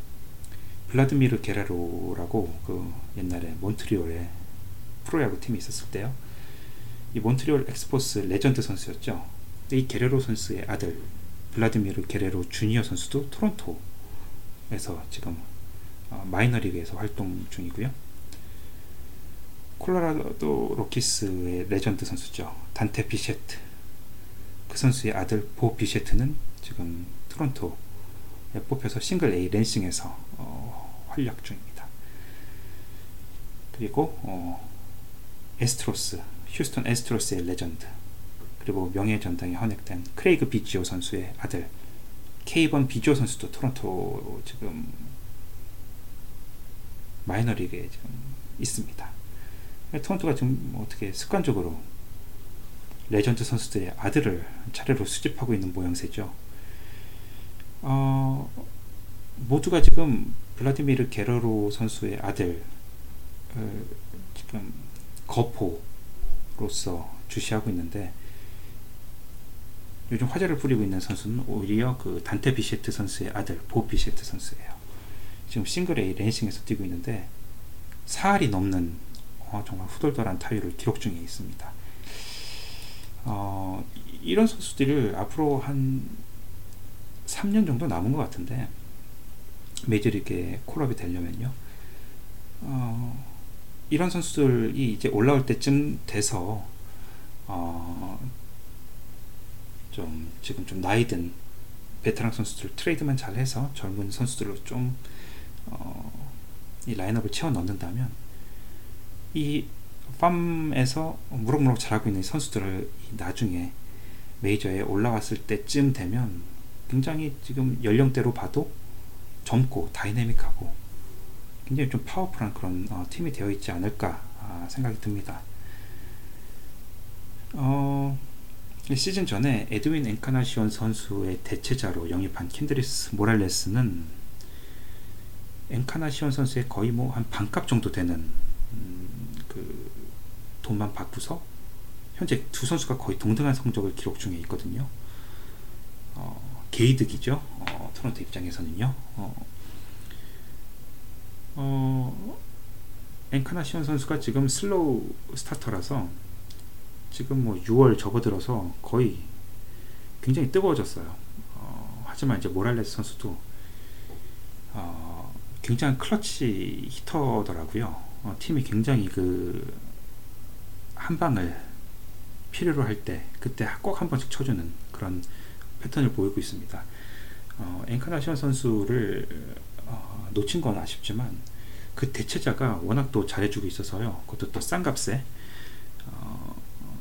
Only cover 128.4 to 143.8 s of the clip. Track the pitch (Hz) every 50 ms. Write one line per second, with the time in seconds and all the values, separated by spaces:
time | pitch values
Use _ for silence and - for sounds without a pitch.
128.4 | - - - - - - - - - - 135 131 - 190 185 196 180 - 104 101
129.4 | 131 143 123 104 104 - 107 104 - 151 160 156 139 110 107 - - 135 131 127
130.4 | 120 127 - 123 110 107 107 - 110 110 107 - - - 98 98 95 95 90 -
131.4 | - - 101 - - - 131 - 113 92 87 87 82 82 87 90 98 92 - -
132.4 | - - - - 147 143 147 135 127 - - - - - - 98 104 113 113 107
133.4 | 95 92 - - - 92 104 127 127 104 90 87 82 - - - - - - -
134.4 | - - - - - - - - - - - - - - - - - - - -
135.4 | - - - - - - 127 120 131 - - 165 160 151 139 - 151 147 135 143
136.4 | 135 127 - 127 120 - - 95 104 123 117 117 127 131 127 120 113 - - -
137.4 | 104 110 - 175 170 - 131 113 - - - 98 90 87 85 80 80 - - -
138.4 | - - - - - - - 104 101 90 90 90 90 90 - - - - - -
139.4 | - - - - - - - - - - - - - - - - - - - -
140.4 | - - - - - - 107 104 107 107 - - - - - - - - 160 175
141.4 | - - - - - - - - - - - - - - - - 185 - 143 131
142.4 | - - - - 131 - 165 156 - - 127 - - 98 92 - - 110 110 120
143.4 | 147 139 131 131 131 120 - 104